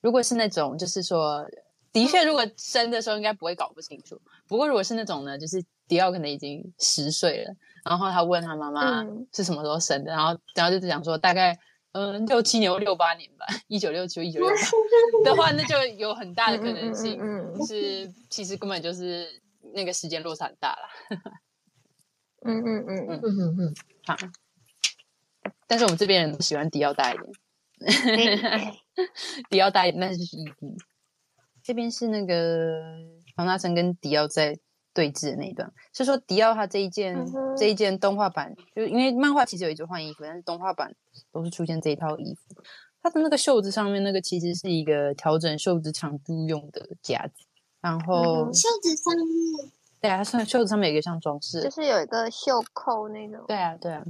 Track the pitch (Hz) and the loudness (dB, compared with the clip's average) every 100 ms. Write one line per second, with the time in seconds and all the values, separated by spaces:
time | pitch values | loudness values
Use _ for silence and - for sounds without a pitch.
0 | 226 247 240 233 220 - 147 139 180 190 | 4 2 2 0 0 0 -2 -2 -4 -4
1 | 175 175 151 147 151 - _ _ _ 226 | -2 0 0 -2 -8 -16 _ _ _ 2
2 | 240 359 320 302 226 - - 254 233 233 | 4 6 4 4 0 -4 -2 0 2 0
3 | 226 214 208 208 165 175 135 147 165 143 | -2 -2 -2 -2 -6 -4 -6 -8 -18 -18
4 | - - _ _ _ 214 294 247 190 226 | -18 -20 _ _ _ 0 2 2 0 -4
5 | 214 156 139 139 156 185 175 _ _ 175 | -4 -6 -6 -10 -6 -6 -6 _ _ 4
6 | 185 180 147 143 143 147 180 _ - - | 4 2 -4 -6 -8 -12 -14 _ 0 0
7 | 143 160 175 143 110 196 _ - - 175 | -2 0 0 0 -6 -12 _ -12 -2 0
8 | 196 180 170 175 165 156 147 147 269 240 | 2 2 4 2 0 -6 -6 0 0 0
9 | 214 214 254 - 180 151 151 156 165 139 | -4 -10 -12 -6 -2 -2 -2 -2 0 -2
10 | 143 160 160 170 _ - 170 185 180 147 | -2 0 2 0 _ 2 2 2 0 -4
11 | 143 160 185 180 185 170 _ _ _ 185 | -2 2 2 6 4 2 _ _ _ -6
12 | 202 202 220 247 226 233 208 202 202 180 | -6 -4 2 2 4 2 2 2 0 2
13 | 170 165 - _ - 208 - 214 180 160 | 2 2 -6 _ -8 -8 -6 -4 -2 -2
14 | 180 175 170 165 359 415 - 453 427 466 | -4 -4 -6 0 2 2 4 2 6 8
15 | 466 453 427 392 320 294 311 294 254 208 | 8 8 8 6 6 4 2 2 0 -2
16 | 214 220 196 175 226 226 226 226 226 220 | -4 -4 -6 0 2 2 -2 -4 -6 -4
17 | 226 214 214 208 165 175 208 214 202 190 | -6 -4 -6 -6 -8 -6 -6 -4 -4 -6
18 | 190 180 _ - 190 190 202 185 165 180 | -10 -16 _ -10 -8 -8 -6 -6 -6 -6
19 | 180 175 170 - _ _ - 185 180 180 | -6 -8 -10 -16 _ _ -14 -8 -6 -6
20 | 170 160 165 156 170 - - - - - | -6 -6 -6 -8 -8 -6 -6 -6 -10 -18
21 | - 185 - - _ _ _ _ _ _ | -12 -10 -10 -20 _ _ _ _ _ _
22 | _ _ _ _ - 226 233 214 226 190 | _ _ _ _ -4 -2 -2 -4 -4 -6
23 | - - 233 196 175 170 175 147 - _ | -6 -4 -2 0 0 0 -2 -4 -16 _
24 | - 156 185 175 _ _ _ _ - - | -6 -6 -6 -14 _ _ _ _ -6 -6
25 | _ _ _ _ - - _ 233 226 165 | _ _ _ _ -12 -12 _ 4 4 4
26 | 202 190 160 147 - 147 156 151 143 143 | 4 4 4 -2 -4 -2 -2 0 0 2
27 | 131 120 - - _ _ _ _ - - | 0 -2 -10 -20 _ _ _ _ 0 2
28 | 247 220 226 208 214 214 208 - _ - | 4 4 4 2 0 -2 -4 -10 _ -6
29 | 370 - - - 247 190 190 196 180 165 | -6 -6 -12 -12 -2 4 4 6 2 2
30 | 185 180 175 156 156 143 143 - - _ | -2 -4 -8 -10 -14 -14 -14 -14 -18 _
31 | _ _ _ _ _ _ - 233 233 233 | _ _ _ _ _ _ -8 -4 -4 -4
32 | 240 214 190 170 165 165 165 160 160 160 | -2 -2 0 0 2 0 0 -2 -8 -16
33 | 165 165 _ - 175 185 185 175 175 175 | -20 -20 _ -4 0 0 2 2 2 0
34 | 147 151 151 - 151 151 _ _ _ - | 0 2 2 2 0 0 _ _ _ 0
35 | 151 135 151 - - 180 - _ - - | 0 0 -4 -4 -6 -8 -10 _ -20 -4
36 | 262 277 _ 190 220 220 202 202 196 180 | 0 0 _ 4 4 4 0 -2 -2 -2
37 | 190 180 175 262 269 269 214 202 208 190 | -4 -4 -6 -6 -4 2 2 4 0 2
38 | 202 196 202 170 139 - - - 220 226 | 0 2 -2 -2 -8 -12 -14 -6 -2 2
39 | 262 240 285 285 247 180 175 156 165 175 | 2 2 2 4 2 0 -4 -6 -8 -8
40 | 156 151 151 170 175 170 185 185 208 - | -8 -12 -14 -12 -8 -6 -4 -4 -6 -8
41 | _ - _ 156 165 - 165 160 160 147 | _ -20 _ -8 -8 -6 -4 -2 -2 -2
42 | 160 156 151 - _ - - - - _ | -2 -6 -8 -12 _ -20 -20 -20 -20 _
43 | 339 330 311 294 - 254 196 196 202 202 | -2 2 2 2 4 4 4 0 0 0
44 | 196 190 180 180 170 170 190 165 156 147 | 0 0 -2 -2 -2 -4 0 0 2 2
45 | 143 143 160 160 160 151 - 175 156 156 | 2 0 2 2 2 -2 0 0 0 -6
46 | 151 143 139 165 160 156 147 - - 175 | -6 -8 -6 -4 -2 -4 -6 -14 -12 -16
47 | - - - - _ _ _ _ 175 165 | -4 -4 -4 -12 _ _ _ _ -4 -2
48 | 165 180 170 160 156 - 453 453 349 311 | 0 2 4 2 2 2 2 2 0 0
49 | - 339 330 330 330 311 277 _ _ _ | 0 0 0 0 -2 -4 -10 _ _ _
50 | 214 190 202 240 220 254 214 214 185 151 | 0 0 0 0 2 2 2 4 4 2
51 | 151 165 160 147 - 170 277 302 302 220 | 0 -4 -4 -6 -6 -4 -4 -2 2 2
52 | 156 226 226 226 - 254 240 - - 226 | 2 -2 -2 -4 0 0 0 -6 -4 -4
53 | 214 214 214 220 - 214 170 165 175 160 | -4 -10 -12 -14 -6 -2 -2 -4 -8 -8
54 | 165 | -10